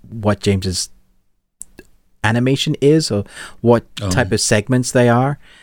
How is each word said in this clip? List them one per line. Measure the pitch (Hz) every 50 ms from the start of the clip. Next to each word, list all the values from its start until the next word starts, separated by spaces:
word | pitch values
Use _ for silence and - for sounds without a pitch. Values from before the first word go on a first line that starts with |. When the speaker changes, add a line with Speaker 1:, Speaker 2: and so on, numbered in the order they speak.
| - -
Speaker 1:
what | 110 117 104 104 101 -
James's | - 104 98 95 92 92 87 - - - - - _ _ _ _ _ _ _ _ _ _ _ - - - _ - - _ _ _ _ _ _ _ -
animation | 107 113 120 123 131 139 143 - 151 139 -
is | 135 143 156 160 151 -
or | 107 101 98 - - - - - - -
what | - 117 120 113 - _ - -
Speaker 2:
Oh. | 107 95
Speaker 1:
type | 90 131 120 92
of | 110 104
segments | - - 117 104 98 - 127 127 123 -
they | - 127 120 120
are. | 117 123 127 139 147 - - - - -